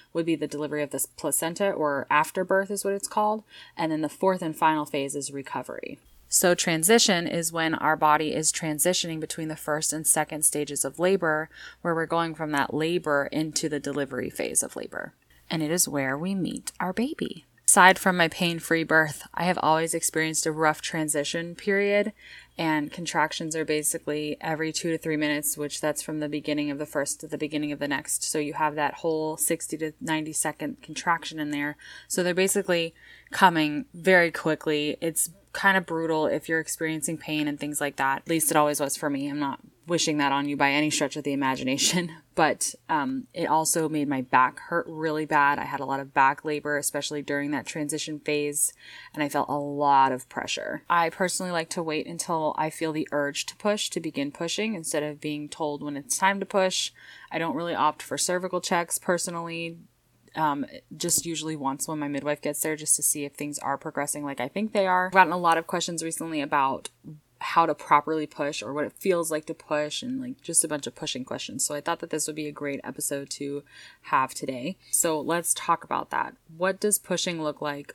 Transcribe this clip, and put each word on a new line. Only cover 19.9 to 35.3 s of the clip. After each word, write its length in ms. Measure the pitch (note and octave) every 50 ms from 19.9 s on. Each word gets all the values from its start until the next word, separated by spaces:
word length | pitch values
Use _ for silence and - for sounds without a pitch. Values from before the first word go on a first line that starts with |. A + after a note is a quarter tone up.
| -
experienced 500 | E3 - - - D#3+ D#3+ D#3+ D#3+ - -
a 60 | D#3+
rough 280 | D#3 D#3 D#3+ D#3 D#3 -
transition 760 | - - - E3 D#3 D3+ D#3 D3+ C#3+ - - E3+ E3 E3+ E3+
period, 580 | E3+ - G#3 G3 G3 G3+ G3+ G3+ G#3 G#3 G#3+ - - - - - - - - _
and 360 | - E3+ D#3+ D#3 D3+ D3 D3
contractions 640 | - - E3+ D#3 - E3+ D3+ D#3 - - E3+ D#3+ D#3+
are 100 | D#3+ D#3
basically 720 | D3 D3+ D3+ D3+ - - E3 - - D3 D3+ D3+ D3+ D3+ -
every 320 | - E3 D#3+ D3 D#3+ D#3+
two 200 | D#3 - - E3+
to 60 | E3 D#3
three 180 | - E3 D#3 D3+
minutes, 400 | D3+ D3+ D3+ D3 D3+ - - -
which 240 | D3 C#3+ - -
that's 220 | - D3+ D3 D3+ -
from 160 | - D#3 D#3
the 100 | D3+ D3
beginning 400 | D3+ D3+ - - D3 D3 D3 D3
of 80 | C#3+ C#3
the 80 | D3+
first 340 | D3 - D3 C#3 - - -
to 60 | - D#3
the 100 | D#3 D3
beginning 340 | D#3 D3 D3+ D3+ D3+ D3
of 80 | D3 C#3
the 80 | C#3+ C#3+
next. 380 | C#3+ C3+ C#3+ - - - -
So 120 | - - D#3+
you 160 | D3 C#3+ D3+
have 220 | C#3+ D#3 D3+ D3
that 200 | D3+ D3 C#3+ -
whole 420 | - - E3 D#3+ D#3 D#3 D#3 D#3 D#3+
sixty 380 | - - E3+ D#3+ - - - D#3
to 160 | D#3+ D#3 D3+ _
ninety 340 | - D#3+ D#3+ D#3 D#3 D#3 D#3
second 500 | - - D#3+ D3 - D#3 C#3+ - - -
contraction 560 | - D#3 - - F3+ E3+ E3 - - E3 D#3
in 100 | D3+ D3
there. 260 | D3 C#3+ D3 D3 D3 - - - - - - -
So 140 | - -
they're 140 | F3+ F3 F3
basically 580 | F3 F#3+ F#3+ - G#3 F#3+ - F3+ E3+ E3 E3 - - - - - - - _
coming 540 | - - G3 F#3 F3 D#3+ D3+ D3+ D3 D3 - -
very 380 | - E3+ E3 F#3+ F#3 F3+ E3+ E3+
quickly. 680 | D#3 - - E3 D#3 D3 - D#3+ D#3 D3 D3 D3+ - -
It's 300 | - E3 D#3+ - - -